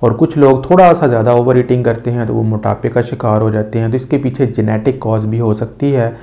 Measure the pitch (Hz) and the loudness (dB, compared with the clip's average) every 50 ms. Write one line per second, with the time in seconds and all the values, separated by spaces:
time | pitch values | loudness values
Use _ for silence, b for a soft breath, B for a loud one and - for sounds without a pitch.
0 | - 117 113 113 160 160 - 147 139 135 135 131 135 - 175 180 185 175 165 - | -2 0 2 2 0 0 2 4 4 4 4 4 2 2 4 6 6 6 4 4
1 | 160 131 120 113 110 123 120 120 120 127 127 127 123 - 127 123 123 120 113 113 | 2 0 2 2 2 2 2 2 2 2 2 2 2 2 0 0 0 -2 -2 -2
2 | - 123 120 120 117 113 117 113 113 110 107 107 - 107 107 - - 120 - 120 | -4 -4 -4 -4 -4 -4 -2 -2 -2 -2 -2 -2 -2 -2 -4 -2 -4 -4 -2 -2
3 | 120 - - - - 110 107 110 110 113 107 107 107 - - 117 113 113 117 127 | -2 -4 -6 -4 -2 0 0 0 0 0 -2 -2 -4 -4 -4 -4 -2 -2 -2 -4
4 | 127 - 147 135 135 127 123 - 139 117 110 - 107 110 110 110 110 139 131 - | -4 -2 -2 -2 -2 -2 -2 -2 -2 -2 -2 -2 -2 -2 -2 -2 -2 -2 -4 -2
5 | - 110 110 110 107 107 110 117 120 110 107 107 - 113 - - 143 143 139 127 | -2 -2 -2 -2 -2 -2 -2 -2 0 0 -2 -2 -4 -8 -6 -4 -2 0 0 0
6 | 113 117 117 B | -2 -2 -4 B